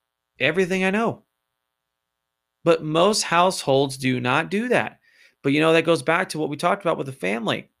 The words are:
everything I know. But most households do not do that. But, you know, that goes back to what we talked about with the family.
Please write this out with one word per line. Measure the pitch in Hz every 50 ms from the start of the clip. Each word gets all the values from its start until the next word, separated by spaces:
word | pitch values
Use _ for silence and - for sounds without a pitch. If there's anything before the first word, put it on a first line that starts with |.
| _ _ _ _ _ _ _ _
everything | 127 139 160 180 190 175 185 190 185
I | 190
know. | 190 214 233 214 - - _ _ _ _ _ _ _ _ _ _ _ _ _ _ _ _ _ _ _ _ _ _ _ _ _ _ _ _ _
But | 165 165 160 151
most | 156 151 160 175 202 220 202 -
households | - - 170 175 190 185 - - - 135 135 139 139 131 135
do | 135 131 127 123
not | 123 123 127 147 160 160
do | 170 202 233 254
that. | 233 160 110 - - _ _ _ _ _ _ _ _ _
But, | - 143 139
you | 151
know, | 156 160 160
that | 165 160
goes | 165 165 156 135
back | - 165 175 190 185
to | - 156
what | 151 143
we | 147 139
talked | 170 175 185 190 -
about | 170 160 -
with | 156 135
the | 131
family. | - - 185 202 233 226 185 135 - - - _ _